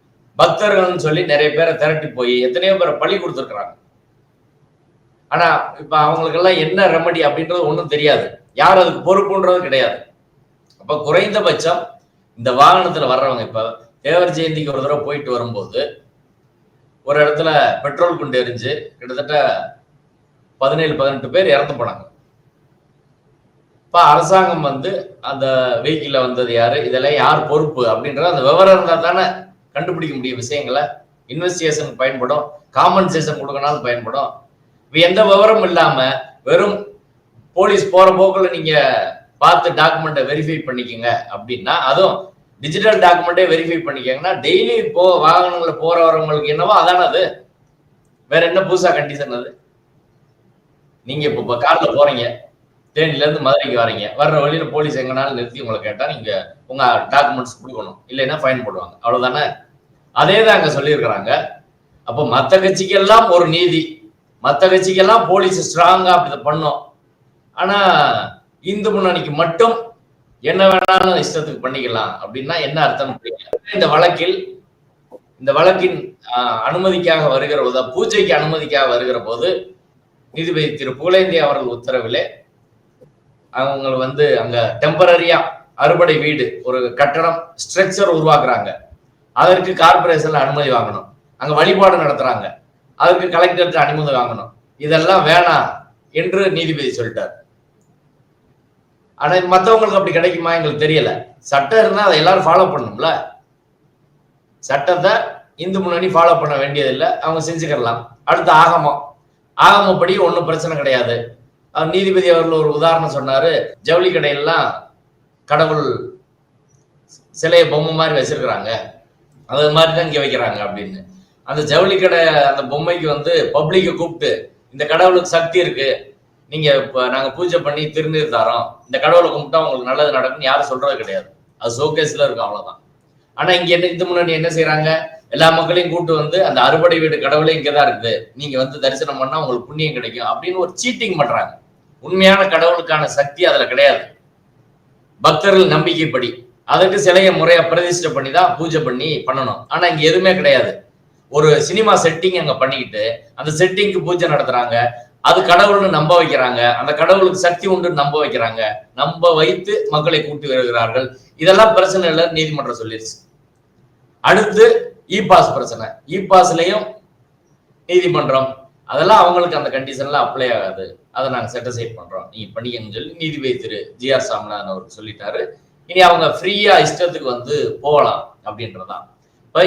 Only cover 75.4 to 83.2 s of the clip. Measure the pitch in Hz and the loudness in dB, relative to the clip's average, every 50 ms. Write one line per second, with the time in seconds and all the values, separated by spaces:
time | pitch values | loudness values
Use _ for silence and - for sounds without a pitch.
75.4 | 131 135 139 151 170 185 185 185 180 185 160 151 - - - _ _ - 120 123 | 0 0 2 4 4 4 4 4 0 -2 -2 -4 -10 -12 -16 _ _ -6 -4 -4
76.4 | 123 120 113 110 113 135 - 180 185 190 180 175 - 170 160 160 151 147 131 135 | -2 -2 -2 -2 -2 -2 -2 0 0 0 0 0 0 0 0 0 2 0 0 0
77.4 | 147 147 147 143 127 123 127 131 127 - - 185 226 - 208 208 185 175 160 147 | -2 -2 -2 -2 -2 0 0 -2 -4 -4 -4 -4 -4 -2 0 0 2 2 2 0
78.4 | 151 156 160 160 147 - 143 139 135 127 120 120 127 127 135 151 - 107 117 117 | 0 -2 -4 -4 -4 -2 0 0 0 0 0 -2 -2 -2 -4 -4 -6 -8 -8 -4
79.4 | 160 185 180 - - - - _ _ _ _ _ _ _ _ _ _ _ - 151 | -2 -2 -4 -4 -8 -14 -20 _ _ _ _ _ _ _ _ _ _ _ -10 -8
80.4 | 165 165 165 156 151 147 - 127 135 131 131 127 151 180 185 190 185 175 165 160 | -6 -4 -4 -2 -2 -4 -4 -6 -8 -8 -8 -6 -2 2 2 2 2 2 0 0
81.4 | 147 143 143 143 127 123 120 117 - 135 131 123 113 113 127 156 147 - - - | 0 0 0 -2 -4 -6 -8 -8 -6 -4 -4 -4 -2 -4 -4 -4 -4 -6 -10 -18
82.4 | _ _ _ _ _ _ _ _ _ _ _ _ _ _ _ _ | _ _ _ _ _ _ _ _ _ _ _ _ _ _ _ _